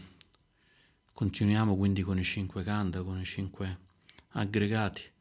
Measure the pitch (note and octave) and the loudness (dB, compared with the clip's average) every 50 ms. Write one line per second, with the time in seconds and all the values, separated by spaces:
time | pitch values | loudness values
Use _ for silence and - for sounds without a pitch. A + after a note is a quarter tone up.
0 | - - - - - - _ - _ _ _ _ _ _ _ _ _ _ _ _ | -6 -12 -16 -18 -18 -18 _ -20 _ _ _ _ _ _ _ _ _ _ _ _
1 | _ - - - A2+ G2 - - A2 G2+ G#2 G#2+ A2 G#2+ G2 F#2 G2 G2+ G2 F#2+ | _ -12 -4 -2 0 0 2 2 4 4 4 4 4 4 4 4 4 4 4 2
2 | F#2 F#2 F#2+ F#2 F2+ - - - G2 F#2+ - G2+ F2+ G2+ G#2 G#2+ G#2 F#2 E2+ F#2 | 2 0 0 0 0 0 -2 -2 -4 -4 -4 -4 -4 -2 -2 0 0 -2 -2 -4
3 | F2+ F#2 F#2+ F#2 F#2 F2 - - G2+ F#2+ - - G2 F#2+ F#2 F2+ - - _ _ | -4 -4 -4 -6 -6 -6 -6 -6 -6 -6 -6 -6 -6 -6 -6 -8 -12 -20 _ _
4 | _ - - - - _ - - G#2+ G2+ G#2 A2 G#2 G2+ A2 A2 G#2+ G2 - - | _ -16 -16 -16 -16 _ -4 -2 -2 0 2 2 2 2 2 2 0 0 -2 -4
5 | - - - _ | -10 -16 -20 _